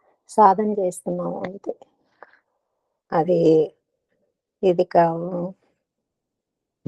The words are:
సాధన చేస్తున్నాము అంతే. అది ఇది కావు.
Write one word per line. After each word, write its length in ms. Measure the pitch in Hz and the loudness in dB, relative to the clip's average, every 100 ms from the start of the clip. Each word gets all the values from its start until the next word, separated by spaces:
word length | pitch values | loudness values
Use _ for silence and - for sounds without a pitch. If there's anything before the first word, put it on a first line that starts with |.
| _ _ - | _ _ -6
సాధన 420 | - 208 190 214 | 4 4 4 -2
చేస్తున్నాము 720 | 208 185 180 - 180 175 180 185 | -2 -4 -6 -8 -8 -6 -8 -10
అంతే. 280 | 196 - - _ _ _ _ - _ _ _ _ _ _ _ - | -12 -12 -14 _ _ _ _ -20 _ _ _ _ _ _ _ -6
అది 640 | - 180 175 165 160 147 _ _ _ _ _ _ _ _ _ | -4 0 2 4 4 2 _ _ _ _ _ _ _ _ _
ఇది 220 | 190 175 | 0 0
కావు. 720 | 180 175 170 165 175 180 180 190 _ _ _ _ _ _ _ _ _ _ _ _ | 0 2 2 0 -8 -8 -10 -12 _ _ _ _ _ _ _ _ _ _ _ _